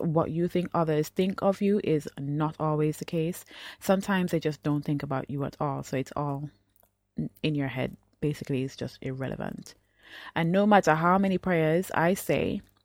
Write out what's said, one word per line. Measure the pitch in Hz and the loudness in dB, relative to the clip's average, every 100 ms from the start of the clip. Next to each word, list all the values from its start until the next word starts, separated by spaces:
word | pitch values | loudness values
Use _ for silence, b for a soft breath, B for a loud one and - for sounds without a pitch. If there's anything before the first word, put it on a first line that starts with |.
what | 170 156 156 | 0 2 2
you | 160 175 | 0 0
think | 180 180 | 0 0
others | 170 160 151 151 | 0 2 0 0
think | - 185 190 | 0 -2 0
of | 196 190 | 0 2
you | 202 208 | 2 2
is | - 156 - - | 2 0 -2 -6
not | 143 147 156 - | -4 -2 -2 -2
always | 156 151 151 151 | -2 2 0 -2
the | 165 | -4
case. | 170 160 180 - B B B | -2 -2 -4 -12 B B B
Sometimes | - 190 196 190 180 | 0 2 2 0 2
they | 165 | 0
just | 151 151 | -2 -2
don't | 156 147 | -2 -2
think | 143 147 | 0 -4
about | 143 135 - | -2 -4 -4
you | 143 | -4
at | 139 - | -4 -4
all. | 151 139 | -4 -4
So | 139 135 | -4 -4
it's | 131 - | -4 -4
all | 147 139 147 - _ _ _ _ _ - | -4 -4 -8 -14 _ _ _ _ _ -8
n-, | 156 - | -8 -4
in | 156 | -2
your | 147 135 | -2 -2
head. | 123 131 - _ _ | -4 -6 -6 _ _
Basically, | 151 147 - 135 | -4 -4 -4 -4
it's | 135 - | -4 -6
just | 127 - | -10 -8
irrelevant. | 135 131 127 - 50 - - - B B B B B - | -10 -6 -6 -6 -8 -10 -16 -20 B B B B B -2
And | 165 | 2
no | 185 208 | 4 6
matter | 202 170 156 | 6 6 4
how | 170 190 | 4 4
many | 196 180 | 4 0
prayers | 185 170 156 165 190 | 0 2 4 2 0
I | - 165 | 2 2
say, | 196 - 143 - 208 - _ | 2 0 0 0 -4 -8 _